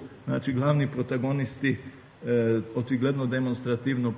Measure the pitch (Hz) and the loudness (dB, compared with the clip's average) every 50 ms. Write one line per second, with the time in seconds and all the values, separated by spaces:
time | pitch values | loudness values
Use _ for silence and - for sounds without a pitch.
0 | - - - - - - 131 131 - - 131 123 131 147 151 147 139 127 - 127 | -6 -14 -18 -12 -6 -4 -2 -2 0 0 0 2 4 4 4 4 2 0 0 -2
1 | 123 - 135 127 120 135 135 139 135 117 - - - 139 123 110 - - - - | -2 -2 -2 -2 0 0 0 0 -2 -4 -4 -2 0 0 0 0 -4 -12 -16 -18
2 | - - - - - - 120 120 117 113 113 113 110 - - 127 117 120 131 123 | -20 -20 -18 -8 -2 0 2 2 4 4 2 2 0 -2 -4 -4 -2 0 0 2
3 | 120 135 139 139 131 123 123 131 131 127 123 - - 123 123 110 - 135 135 123 | 2 2 2 2 0 0 0 0 0 0 -2 -2 -2 -2 -2 0 0 0 0 0
4 | 123 120 113 | 0 0 -2